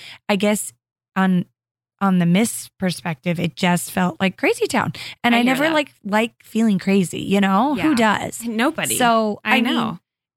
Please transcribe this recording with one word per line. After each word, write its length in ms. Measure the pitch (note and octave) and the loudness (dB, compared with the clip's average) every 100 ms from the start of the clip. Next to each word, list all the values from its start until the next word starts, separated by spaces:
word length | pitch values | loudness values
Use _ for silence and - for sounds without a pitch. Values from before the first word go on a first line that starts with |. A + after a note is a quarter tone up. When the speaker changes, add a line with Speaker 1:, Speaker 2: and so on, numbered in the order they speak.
| - - - | -18 -12 -4
Speaker 1:
I 80 | G#3 | 0
guess, 360 | G#3 G#3 - - _ _ _ | 2 0 -4 -14 _ _ _
on, 300 | - F#3+ F3+ - _ _ _ _ _ | 0 2 2 -2 _ _ _ _ _
on 180 | G3 F#3 | 0 2
the 80 | E3+ | 4
miss 440 | F3+ A3+ - - _ | 2 2 -4 -14 _
perspective, 600 | F#3 E3 F3+ D#3+ F3 E3+ | -4 -4 -8 -6 -4 -2
it 160 | E3+ | -4
just 380 | - F3+ F3 - | -2 0 0 -2
felt 260 | - F3+ - | -2 -2 -2
like 160 | F#3+ - | -4 -2
crazy 300 | D4+ A#4 A4 | -2 0 -2
town. 280 | A#3+ - - - - | -2 -4 -6 -14 -6
And 120 | A#3+ | 0
Speaker 2:
I 40 | A#3+ | 2
Speaker 1:
I 40 | |
Speaker 2:
hear 100 | A#3+ | 2
Speaker 1:
never 120 | C4 | 2
Speaker 2:
that. 100 | D4+ | 0
Speaker 1:
like, 180 | D#4 C#4+ _ | 0 -2 _
like 280 | G3+ G#3 A3+ - | -4 -2 -2 -6
feeling 360 | - G#3+ A3+ F#3+ | -6 0 2 2
crazy, 420 | - G3 F3 - | 2 2 2 -4
you 200 | - G3 | -2 0
know? 340 | G3 F#3+ C4 | 2 2 2
Who 160 | C4+ D#4 | 2 2
Speaker 2:
Yeah. 280 | B3 A3 G3 | 2 2 2
Speaker 1:
does? 240 | - - | -2 -8
Speaker 2:
Nobody. 520 | A#3 A3 C4 D#4 E3+ - | -8 -2 -2 -2 -4 0
Speaker 1:
So, 440 | A#3 A3+ A3 G3+ | 2 2 0 -4
Speaker 2:
I 140 | G#3+ B3 | -2 0
Speaker 1:
I 20 | |
Speaker 2:
know. 240 | A#3 D#4 | 0 -2
Speaker 1:
mean, 160 | - E3+ _ _ _ | -4 -6 _ _ _